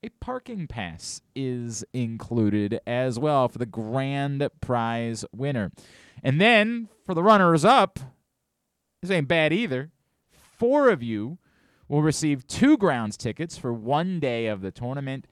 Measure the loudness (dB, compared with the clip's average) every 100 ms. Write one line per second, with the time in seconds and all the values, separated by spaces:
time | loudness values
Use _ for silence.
0 | -18 _ -10 -10 -10 -10 -10 -8 -10 -10
1 | -14 -16 _ -8 -6 -6 -8 -10 -10 -6
2 | -6 -6 -4 0 2 2 0 -4 -4 -2
3 | -2 -2 0 2 2 -2 -8 -6 -6 -4
4 | -4 -4 -4 -2 -4 _ -4 -2 0 -2
5 | -4 -8 -10 -8 -4 -4 -4 -8 -20 -20
6 | -20 -8 -2 2 4 4 4 -2 -8 _
7 | -6 0 6 6 8 6 6 6 4 0
8 | -18 _ _ _ _ _ _ _ _ _
9 | -2 -2 2 2 2 0 -2 -4 -6 _
10 | _ _ _ _ _ _ 2 6 6 4
11 | 0 -4 -4 -10 _ _ _ _ _ 0
12 | 2 2 0 -2 -4 2 4 6 4 0
13 | -4 -6 -8 -6 -10 -8 -6 -6 -2 -2
14 | -2 -4 -4 -2 -4 -4 -8 -10 -10 -8
15 | -8 -10 -12